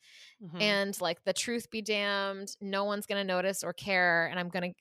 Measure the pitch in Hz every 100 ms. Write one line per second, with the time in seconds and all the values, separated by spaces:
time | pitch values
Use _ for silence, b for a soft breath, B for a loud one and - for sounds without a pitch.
0 | B B B B 190 180 208 202 196 196
1 | 175 170 196 185 - 233 - 220 214 208
2 | 202 202 196 196 196 - 196 196 202 208
3 | 208 202 190 180 185 190 170 - 208 185
4 | 180 170 160 180 175 180 180 -